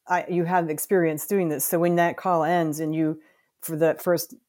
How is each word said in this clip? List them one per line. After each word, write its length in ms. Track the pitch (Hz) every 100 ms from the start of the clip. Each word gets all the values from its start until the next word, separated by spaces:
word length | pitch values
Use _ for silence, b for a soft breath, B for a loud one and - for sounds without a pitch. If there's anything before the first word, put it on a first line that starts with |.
| -
I, 180 | 180 -
you 160 | 175 170
have 240 | 185 160
experience 580 | 151 - 190 160 151 -
doing 220 | 196 165
this. 160 | 143 -
So 120 | 170
when 160 | 175 170
that 180 | 170 -
call 260 | 185 165 156
ends 340 | 175 160 151
and 160 | 156 160
you, 240 | 156 160 B B B B
for 140 | - 156
the 200 | 160 156
first 340 | 180 165 - -